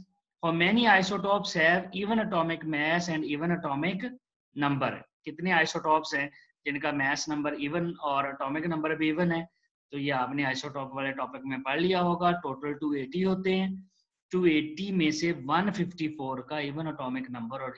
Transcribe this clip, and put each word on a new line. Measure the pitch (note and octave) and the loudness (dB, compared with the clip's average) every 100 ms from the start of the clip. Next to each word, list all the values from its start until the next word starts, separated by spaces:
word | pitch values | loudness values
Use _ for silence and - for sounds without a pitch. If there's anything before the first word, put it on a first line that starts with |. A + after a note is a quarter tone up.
| - _ _ _ E3+ | -14 _ _ _ 0
how | E3 | 2
many | F3 A3+ A#3 | 4 6 8
isotopes | F#3+ F#3 G3+ G3 G3+ G3+ E3+ | 6 6 0 2 0 0 4
have | D#3+ F3+ F#3+ F#3+ | 6 6 2 -4
even | G#3 A3+ | 0 0
atomic | G#3 F3 E3 E3 | 2 2 2 0
mass | D#3+ D3 D3+ E3+ F3 | -2 0 2 2 0
and | D#3 | -2
even | D3 D3 E3+ E3+ | -2 0 0 0
atomic | D3+ C#3 E3 F#3+ B3 B3+ _ _ _ C#3 | 0 -2 -2 -2 -6 -10 _ _ _ 0
number? | C#3+ C#3 B2+ G#2 - _ D#3 | 0 2 0 -4 -10 _ -14
कितने | D3+ F3+ | -4 2
isotopes | E3+ D#3 E3 D#3+ D#3 D#3 C#3+ | 4 2 2 4 2 2 -2
हैं | C#3+ - _ _ D3 | -4 -8 _ _ -6
जिनका | C#3+ D3+ | -2 0
mass | D3 C#3 C#3+ - | 0 0 0 -2
number | D3 D3 D3 | -2 -2 -2
even | C#3+ E3+ E3+ - | -2 -2 -2 -4
और | D3+ C#3 C#3 | -2 0 -2
atomic | C3+ C#3 D3+ E3+ | -2 -4 -2 -2
number | D#3+ D#3 D#3 | -2 -2 0
भी | D#3 | 0
even | D#3 F3+ | 2 2
है? | E3 E3+ _ _ _ _ | 0 -4 _ _ _ _
तो | C#3+ | -6
ये | C#3 | -2
आपने | C3+ B2+ C#3+ | 0 0 0
isotope | C#3 C3 D3 C#3 C3 | -2 -2 -6 -8 -8
वाले | C3+ C3+ | -4 -4
topic | C3+ B2+ C3 C3+ | -4 -6 -6 -6
में | C3 | -6
पढ़ | C3 C#3+ | -2 0
लिया | F3+ F#3 | 2 2
होगा, | F3 E3+ F3 | 2 2 2
Total | F3 C#3 C3 D3 | 2 -2 -6 -6
two | D3 D3+ | -4 -2
eighty | C#3+ C3 F3 | -2 -2 0
होते | F#3+ F#3+ F#3+ | 0 2 2
हैं। | F#3+ F#3+ F#3+ - _ _ _ _ | 0 0 -4 -12 _ _ _ _
टू | F3+ F3 | 2 4
एटी | D3+ D3+ - G3 | 4 0 -4 -2
में | F#3+ D#3 | 2 2
से | D3+ E3+ | 2 -2
वन | D#3 C3 E3 G3+ | -2 0 2 2
फिफ्टी | - F3 - D3+ | 0 -2 -4 -6
फ़ोर | D3+ C3 B2+ B2 | -4 -6 -6 -6
का | D3+ | -4
even | C#3+ D3 | -4 -4
atomic | D#3+ D3 C3 C3 B2+ | -6 -6 -6 -6 -6
number | B2 A2+ C3+ | -8 -8 -8
और | C3 | -8